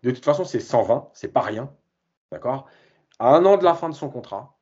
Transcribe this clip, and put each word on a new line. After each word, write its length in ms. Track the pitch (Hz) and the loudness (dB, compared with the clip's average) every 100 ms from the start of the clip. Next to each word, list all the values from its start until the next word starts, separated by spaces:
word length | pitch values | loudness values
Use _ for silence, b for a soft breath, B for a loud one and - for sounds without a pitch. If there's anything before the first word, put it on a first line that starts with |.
De 80 | 123 | -4
toute 140 | 127 147 | -4 -2
façon, 180 | 147 | -2
c'est 160 | 180 120 | -2 -6
cent 240 | - 151 | 0 0
vingt, 240 | 135 127 - | 2 -2 -2
c'est 160 | _ - | _ -4
pas 100 | - | -4
rien. 300 | 104 107 139 _ _ _ _ _ _ | -2 -8 -12 _ _ _ _ _ _
D'accord ? 360 | 78 120 135 - b b b b _ | -10 -8 -8 -10 b b b b _
À 160 | 120 156 | 4 4
un 100 | 185 | 6
an 120 | 202 | 4
de 60 | |
la 100 | 180 | 4
fin 140 | 170 165 | 0 -4
de 80 | 151 | -8
son 140 | 143 | -10
contrat 480 | 123 - 98 135 _ | -12 -12 -14 -14 _